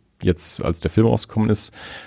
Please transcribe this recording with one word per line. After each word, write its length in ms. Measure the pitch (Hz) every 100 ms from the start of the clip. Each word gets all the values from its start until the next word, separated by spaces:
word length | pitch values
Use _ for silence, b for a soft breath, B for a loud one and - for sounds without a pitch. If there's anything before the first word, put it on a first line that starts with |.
| _ _
jetzt, 400 | 95 82 - -
als 180 | - 85
der 100 | 95
Film 160 | - 117
rausgekommen 440 | 113 - 110 110
ist, 220 | 104 - B B B